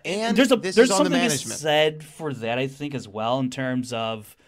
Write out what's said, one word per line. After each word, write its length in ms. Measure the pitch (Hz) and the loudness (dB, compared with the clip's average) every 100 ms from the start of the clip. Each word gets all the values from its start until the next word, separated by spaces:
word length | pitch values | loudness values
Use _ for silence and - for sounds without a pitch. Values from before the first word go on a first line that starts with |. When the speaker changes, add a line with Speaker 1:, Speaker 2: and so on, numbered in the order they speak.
| 160 | -6
Speaker 1:
And 300 | 202 226 220 | -2 0 4
Speaker 2:
there's 140 | 277 | 4
a, 40 | 233 | 4
Speaker 1:
this 200 | 185 196 | 2 4
Speaker 2:
there's 140 | 247 | 4
Speaker 1:
is 20 | |
on 120 | - | 4
the 60 | 285 | 2
Speaker 2:
something 100 | 247 | 2
to 60 | 240 | 0
be 20 | |
Speaker 1:
management. 320 | 135 - - | -2 -6 -4
Speaker 2:
said 440 | 151 151 156 156 | 2 4 2 0
for 300 | - - 156 | -16 -10 -8
that, 240 | 117 113 123 | -6 -4 -2
I 100 | 135 | -4
think, 280 | 139 147 131 | -6 -8 -8
as 120 | 104 | -8
well, 320 | 107 113 135 | -4 -2 0
in 100 | 127 | -2
terms 420 | 135 127 127 120 | -4 -4 -4 -4
of, 420 | 117 113 110 104 - | -4 -4 -6 -12 -20